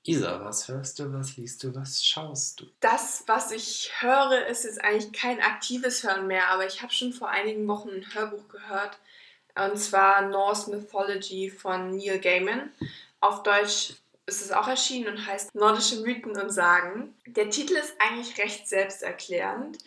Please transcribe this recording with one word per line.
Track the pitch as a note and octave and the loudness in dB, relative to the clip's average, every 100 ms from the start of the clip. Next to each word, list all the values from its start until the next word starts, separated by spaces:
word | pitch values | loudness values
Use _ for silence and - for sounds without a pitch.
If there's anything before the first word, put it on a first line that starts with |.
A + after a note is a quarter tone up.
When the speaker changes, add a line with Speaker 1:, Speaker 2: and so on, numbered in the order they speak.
Speaker 1:
Isa, | - D3+ F2 F#2 | -2 0 0 -4
was | G2+ - - | -4 -6 -6
hörst | C3+ C3+ - | -8 -8 -8
du, | C#3 | -6
was | C3+ C3+ - | -6 -8 -10
liest | A#2 - | -12 -10
du, | C3 | -8
was | C3 C3+ - | -8 -4 0
schaust | - D#3 D#3 C#3+ - - | 0 0 -4 -6 -6 -8
du? | - - | -18 0
Speaker 2:
Das, | A3+ A3+ - - - | 2 4 0 -4 0
was | A3+ - | 0 0
ich | A3 - - - - | -6 -6 -6 -6 -2
höre, | B3 C4+ C4+ B3+ - | 4 6 6 4 2
ist | A#3+ | -4
jetzt | A3+ G#3+ | -6 -2
eigentlich | G#3 G#3+ G#3 | 2 2 0
kein | - B3 A#3+ | -4 -2 2
aktives | G#3 A3 - B3 B3+ A#3+ | 0 0 -4 -2 0 0
Hören | G#3+ F#3+ F#3+ | 0 0 2
mehr, | F#3 F3+ | 2 4
aber | F#3 F#3+ | 2 0
ich | - | -4
hab | A#3+ | -4
schon | - B3 | -2 -2
vor | - G#3+ | -4 -4
einigen | G3 G#3+ G#3+ G#3 | -2 -2 -2 -2
Wochen | G#3 A3 | -2 -4
ein | F#3+ G3 | -10 -8
Hörbuch | G#3+ G#3+ G#3 - | -4 -4 -6 -14
gehört, | G3+ G#3+ G3 G#3 - _ - - _ _ - | -18 -8 -4 -4 -8 _ -20 -20 _ _ -2
und | G3 G#3 | -2 0
zwar | - G3 G3 G3 | 2 6 8 8
Norse | G3 G3 G3+ G#3+ G#3 | 6 2 2 2 -2
Mythology | G#3 - G3+ G3 G3 - F#3+ F#3+ | -8 -6 -4 -2 -2 -4 -6 -6
von | - G3 F#3 F#3 F#3+ | -6 -4 -2 -2 -4
Neil | G3+ F#3+ | -2 0
Gaiman. | F3+ F3+ F#3+ B3 D4 - - - - - | 2 2 2 -2 -6 -8 -10 -10 -16 0
Auf | G3+ G3+ | 2 2
Deutsch | G#3+ G3+ G#3 - - - _ _ | 4 4 4 0 -2 -8 _ _
ist | - - | -6 -6
es | G3+ | 0
auch | G3+ B3 | 0 2
erschienen | C4 - B3+ A3 | 0 0 -2 -6
und | G#3+ G#3 | -6 -6
heißt | G3 - | -6 -6
Nordische | G#3 G#3+ G#3+ G#3 A3+ | 4 4 6 2 0
Mythen | A3+ A#3 A3+ G3+ | -2 -4 -4 -4
und | G3+ | -2
Sagen. | G#3 F3 F3 F3 G#3+ D4 - - | 4 6 6 4 -6 -10 -14 -6
Der | A3 G#3 | 0 0
Titel | D4 C#4+ | 0 0
ist | F#4 - - | -2 -2 2
eigentlich | A3 A#3 A#3+ - | 0 0 -8 -4
recht | - - - | -4 -4 -2
selbsterklärend | F#3+ G3 - F#3 F3 - F3+ F#3+ A3 D4+ - | 0 0 -2 -10 -10 -6 -2 -2 -4 -8 -12